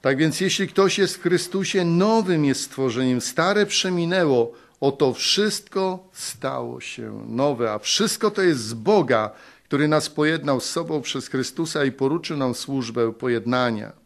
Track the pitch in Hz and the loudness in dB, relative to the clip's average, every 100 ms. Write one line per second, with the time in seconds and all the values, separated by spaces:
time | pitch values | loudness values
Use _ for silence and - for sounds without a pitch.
0 | 135 135 156 147 185 - 185 - 196 - | 0 2 0 2 -2 0 -2 2 2 2
1 | 185 - 180 180 180 196 185 196 175 170 | -2 0 0 0 0 -4 -2 0 2 4
2 | 196 226 185 170 143 127 - - 131 117 | 4 2 2 2 2 0 -4 -2 -2 2
3 | 131 127 - - 170 208 202 - 185 175 | 0 0 -2 0 2 2 2 0 0 0
4 | 170 185 165 127 117 - - _ 139 139 | 0 2 4 4 2 -4 -20 _ -2 2
5 | 139 120 - - 208 202 - 196 190 185 | 0 2 0 2 0 -2 -6 -4 -2 -4
6 | - - - - 135 135 120 127 - - | -12 -14 -12 -6 -6 -4 -6 -10 -12 -12
7 | 113 107 113 113 143 123 117 107 - - | -12 -10 -6 0 0 2 -2 -2 -2 0
8 | 196 - 214 208 185 139 110 117 110 214 | 0 0 -2 2 2 2 -4 -4 4 4
9 | 135 117 107 - - - _ 143 151 151 | 4 2 0 -8 -20 -20 _ 0 2 2
10 | 143 - 151 165 147 131 - - 165 156 | 0 0 0 0 0 -2 -2 -6 -4 -4
11 | 123 135 - 131 131 - 160 156 139 131 | -4 -8 -4 -4 -4 -4 -4 0 -2 0
12 | 135 165 160 151 131 120 - 139 117 117 | 0 0 -4 -2 -2 -2 -4 -4 -4 0
13 | 113 113 131 117 107 127 123 107 110 - | -2 0 -2 -2 0 2 2 -2 -8 -16